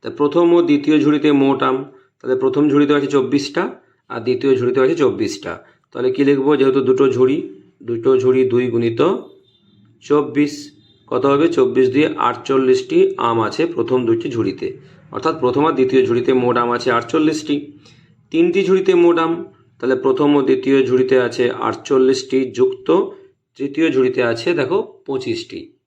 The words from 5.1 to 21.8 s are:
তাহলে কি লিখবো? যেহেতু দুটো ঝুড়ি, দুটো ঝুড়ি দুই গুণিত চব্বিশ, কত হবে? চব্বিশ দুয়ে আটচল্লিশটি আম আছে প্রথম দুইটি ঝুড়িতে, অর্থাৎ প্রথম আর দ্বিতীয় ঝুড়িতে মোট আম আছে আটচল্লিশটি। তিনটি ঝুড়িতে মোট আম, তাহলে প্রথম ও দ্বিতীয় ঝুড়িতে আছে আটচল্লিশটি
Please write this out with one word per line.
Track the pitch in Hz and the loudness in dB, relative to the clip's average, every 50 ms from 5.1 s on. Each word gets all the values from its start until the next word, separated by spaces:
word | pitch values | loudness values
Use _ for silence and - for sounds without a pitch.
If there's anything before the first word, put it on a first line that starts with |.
| 101 95 110 95 - - - 90 85 - - _ _ _ _ _ _ | 0 -2 -4 -6 -6 -10 -10 -12 -12 -12 -16 _ _ _ _ _ _
তাহলে | 120 120 127 127 | -4 -4 -2 0
কি | 131 143 139 | 0 2 2
লিখবো? | 143 135 131 139 151 131 | 2 2 2 0 2 2
যেহেতু | 135 135 127 139 123 117 | 2 2 2 0 2 0
দুটো | 131 127 139 131 123 | 2 2 2 2 2
ঝুড়ি, | 120 127 131 139 170 - - - - - _ _ _ - 113 | 2 2 2 2 -2 -4 -8 -14 -18 -20 _ _ _ -10 -8
দুটো | 117 113 113 131 131 127 | -8 -4 0 2 2 2
ঝুড়ি | 123 127 131 131 127 120 117 | 2 2 2 2 2 2 0
দুই | 123 127 123 113 | 0 -2 -2 -2
গুণিত | 117 117 117 117 117 139 175 214 240 - - - _ _ _ _ _ _ _ _ _ _ _ _ _ _ | -2 -2 -2 0 0 0 0 0 -4 -8 -16 -20 _ _ _ _ _ _ _ _ _ _ _ _ _ _
চব্বিশ, | - 143 147 143 147 - 143 147 143 - - - - _ _ _ _ _ _ _ _ | 0 0 0 0 -2 -2 -2 -2 -2 -4 -10 -16 -18 _ _ _ _ _ _ _ _
কত | 120 123 131 139 | -6 -2 0 2
হবে? | 139 143 160 165 - - | 2 2 2 0 2 2
চব্বিশ | 127 120 117 127 131 127 127 | 0 0 2 2 2 2 2
দুয়ে | 139 151 - - - - 120 | 2 0 0 0 -2 -2 -2
আটচল্লিশটি | 120 - - - 139 135 135 127 127 127 - - 156 170 190 190 - - - 117 | -2 -4 -6 -2 0 0 2 2 2 2 0 -2 2 2 2 2 0 -2 -2 -2
আম | 113 113 110 104 | 0 0 -2 -2
আছে | 101 - 160 170 - | -2 -4 -4 -4 -2
প্রথম | - 113 - 127 127 127 113 | -4 -4 -2 -2 -2 0 0
দুইটি | 113 113 - 151 123 | -2 -2 -2 -6 -4
ঝুড়িতে, | 117 107 95 95 - - 92 - - - - - - _ - | -4 -4 -4 -4 -6 -8 -10 -10 -12 -20 -20 -20 -20 _ -14
অর্থাৎ | - 107 - 156 165 160 - | -12 -6 -4 -4 -4 -2 -2
প্রথম | 123 123 139 143 147 | -2 0 0 0 0
আর | 139 131 | 2 0
দ্বিতীয় | 131 127 - 131 123 107 | 0 2 2 2 2 2
ঝুড়িতে | 117 120 117 - 135 127 123 | 0 0 0 0 0 0 2
মোট | 123 120 120 | 0 0 0
আম | 120 120 120 120 | 0 0 -2 -2
আছে | - 131 120 117 | -2 0 -2 -2
আটচল্লিশটি। | 117 - - 160 156 156 151 151 - - 147 143 - - - - _ - _ _ _ _ _ _ _ _ | -2 -2 -2 0 0 0 0 -2 -4 -4 -6 -6 -6 -10 -20 -20 _ -20 _ _ _ _ _ _ _ _
তিনটি | - 160 170 175 175 196 190 165 | -2 0 0 2 2 0 0 2
ঝুড়িতে | 190 185 185 190 185 170 175 | 0 0 2 2 2 4 4
মোট | 170 170 165 165 | 4 4 2 0
আম, | 165 170 175 - - - _ _ _ _ _ | -2 -2 -6 -8 -14 -18 _ _ _ _ _
তাহলে | - 127 131 131 - | -2 -2 -2 0 0
প্রথম | 135 127 127 151 147 147 143 | -2 0 2 2 2 2 2
ও | 131 127 | 2 2
দ্বিতীয় | 131 131 - 131 139 135 131 117 | 0 0 2 0 2 2 2 2
ঝুড়িতে | 123 127 131 127 135 127 123 117 | 2 0 2 2 2 2 2 0
আছে | - - 123 120 123 - 117 113 | -2 0 -2 -2 -2 -2 -4 -4
আটচল্লিশটি | 110 - | -4 -6